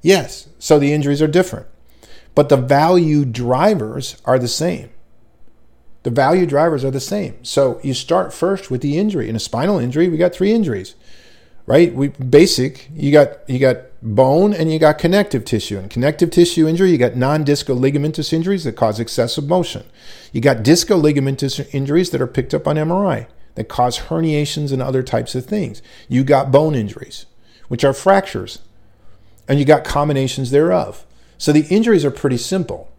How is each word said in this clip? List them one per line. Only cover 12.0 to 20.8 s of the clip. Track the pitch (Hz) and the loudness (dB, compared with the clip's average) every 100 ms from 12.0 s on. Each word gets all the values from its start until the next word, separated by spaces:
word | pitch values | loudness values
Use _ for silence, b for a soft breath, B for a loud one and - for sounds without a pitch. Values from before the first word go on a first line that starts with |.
| 139 | -4
basic, | - 127 147 190 - 127 - - | -4 4 6 6 2 -4 -6 -18
you | 156 139 | -6 4
got, | 147 139 - - | 6 6 0 -8
you | 127 | 0
got | 131 127 - - | 2 0 -8 -12
bone | 113 104 131 156 208 | -2 2 4 4 2
and | 190 160 | 0 -2
you | 156 | 4
got | 156 151 | 2 4
connective | 165 202 202 127 | 2 2 0 -4
tissue. | - 110 - 98 | -2 -4 -4 -10
In | 98 | -8
connective | 120 135 147 170 | -2 -2 2 2
tissue | 175 170 - 156 | 4 2 4 0
injury, | 170 190 | 2 2
you | 151 | 4
got | 120 | 2
non-disco | 120 131 156 147 147 - | 2 0 0 0 0 -2
ligamentous | 127 135 143 151 156 - | 0 0 0 -2 -4 -4
injuries | 160 170 196 | -2 0 -2
that | 151 | -4
cause | - 113 104 | -2 -2 0
excessive | 113 - 113 - 143 | -6 -2 -2 -4 -2
motion. | 180 165 143 - B B B B | -2 -2 -8 -16 B B B B
You | - | 0
got | 135 117 | 0 2
disco | 107 170 | 4 2